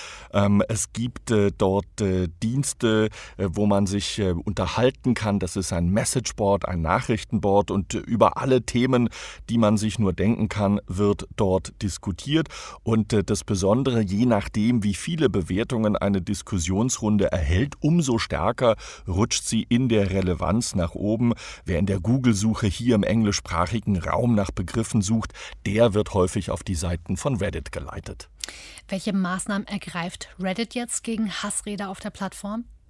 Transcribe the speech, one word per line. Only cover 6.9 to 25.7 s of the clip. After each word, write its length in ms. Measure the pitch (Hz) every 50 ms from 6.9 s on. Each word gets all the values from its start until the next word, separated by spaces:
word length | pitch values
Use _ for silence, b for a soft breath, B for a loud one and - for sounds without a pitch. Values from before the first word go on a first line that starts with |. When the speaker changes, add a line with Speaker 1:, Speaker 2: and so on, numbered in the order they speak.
| 92 120 123 - 117 107 - - - 101 87 101 98 101 101 -
Speaker 1:
und, 240 | 90 101 85 - -
äh, 40 | 104
über 360 | - - 113 101 113 101 -
alle 240 | - - 135 127 127
Themen, 480 | 110 - - 123 123 127 127 123 120 110 B B B B B B B -
die 80 | 117
man 220 | 117 113 104 110 104
sich 200 | 110 110 - -
nur 140 | 107 95
denken 380 | 85 - 92 104 117 - 110 92
kann, 320 | - 104 101 98 101 101 -
wird 400 | - 92 92 104 101 101 - - - -
dort 360 | - 107 95 92 95 - - - -
diskutiert. 680 | - 98 - - - 101 85 - - 135 147 160 151 B B B B B B B
Und, 320 | - 110 113 110 104 - 113
äh, 100 | 104 95
das 180 | - 107 -
Besondere, 600 | - - 107 92 95 95 107 127 135 135 120 117
je 240 | 107 90 98 101 123
nachdem, 560 | 123 113 101 - - - 110 104 117 123 117
wie 160 | 101 104 92 -
viele 320 | - - 170 160 151 120
Bewertungen 640 | 87 98 85 - 90 98 117 - - 110 110 104 101
eine 240 | - 82 101 101 95
Diskussionsrunde 1080 | 85 - 101 - - - - 92 80 90 95 98 117 131 - - 110 107 107 101 98 82
erhält, 460 | - 85 78 71 82 92 135 143 - -
umso 400 | - 147 170 175 156 131 120 110
stärker 560 | - - - - 85 107 120 - 131 117 107 B B B B B B
rutscht 380 | - 87 95 110 120 - - -
sie 180 | - 117 110
in 260 | - - 117 120 131 120
der 220 | 113 107 101 95
Relevanz 640 | 95 98 92 90 87 82 90 80 95 120 120 - -
nach 220 | 95 85 82 -
oben. 380 | - 95 104 110 110 123 120 117 B B B B B B
Wer 140 | - 90 80
in 80 | 98
der 140 | 98 98 92
Google-Suche 640 | 82 107 123 135 123 123 110 95 104 113 107 - 110
hier 300 | 101 - - 117 123 117
im 80 | 101 98
englischsprachigen 920 | - 101 113 113 101 98 - - - 87 82 90 - - 113 - 107 101
Raum 380 | 87 78 - 78 95 123 120 117
nach 160 | 104 98 -
Begriffen 500 | - - 92 82 - 117 110 - - 113
sucht, 340 | 98 101 113 110 107 - B B B B B B -
der 280 | 98